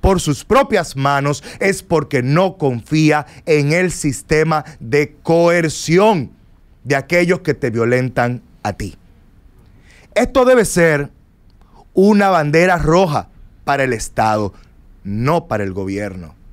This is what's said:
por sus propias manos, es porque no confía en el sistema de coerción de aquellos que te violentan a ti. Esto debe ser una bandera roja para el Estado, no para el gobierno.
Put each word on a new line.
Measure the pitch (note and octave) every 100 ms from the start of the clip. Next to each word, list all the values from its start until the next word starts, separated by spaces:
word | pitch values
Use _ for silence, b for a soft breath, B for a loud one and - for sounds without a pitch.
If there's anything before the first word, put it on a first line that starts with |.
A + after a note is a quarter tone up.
por | F#3 F#3+
sus | D#3 C#3
propias | - A3+ C#4 G#3 D#3+ C3+
manos, | C#3 C#3+ C#3+ C#3+ B B
es | G3 F#3+
porque | - E3 - C#3
no | B2 D3+ F#3+ -
confía | C#3+ A#2+ - D#3 D#3 D3+ C#3+ B -
en | D3+ C#3+
el | E3 F#3
sistema | - G3 - - D#3 D#3 D#3 D3 B
de | A#2 C#3+ D3 -
coerción | - E3+ E3+ F3 D#3+ - - E3+ G#3+ F#3+ A#2+ - _ _ _ _
de | - C#3
aquellos | C3+ F3 F3 F#3
que | -
te | C3+ C3
violentan | A2+ A#2 B2+ B2+ A#2+ A#2+ A#2+ _ -
a | G#3
ti. | G3 G2 - _ _ _ _ - - b b b b b
Esto | - A#3+ C#4
debe | B3 B3
ser | G3 F3 E3+ D3 C#3+ _ _ _ _ _ b b b
una | - G3 G#3 G3
bandera | F3+ D3 D#3+ F#3 F3
roja | D3 E3+ F#3+ C#3 F#2+ - - -
para | - C#3
el | C3+
Estado, | A2+ - - A2 G#2+ G2+ b b - - -
no | G2+ G#2 B2+ E3 E3
para | G#2+
el | G2
gobierno. | F#2 F#2+ G2 G#2 F#2 D#2+ - -